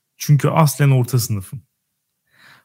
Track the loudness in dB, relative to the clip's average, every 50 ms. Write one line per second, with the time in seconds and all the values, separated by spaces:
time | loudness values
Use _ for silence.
0 | _ _ _ -8 -2 0 2 2 2 0 0 2 2 0 0 0 0 2 2 2
1 | 0 0 -2 -2 -2 -2 -6 -8 -8 -10 -14 -16 -18 _ _ _ _ _ _ _
2 | _ _ _ _ _ _ _ _ _ -20 -20 _ _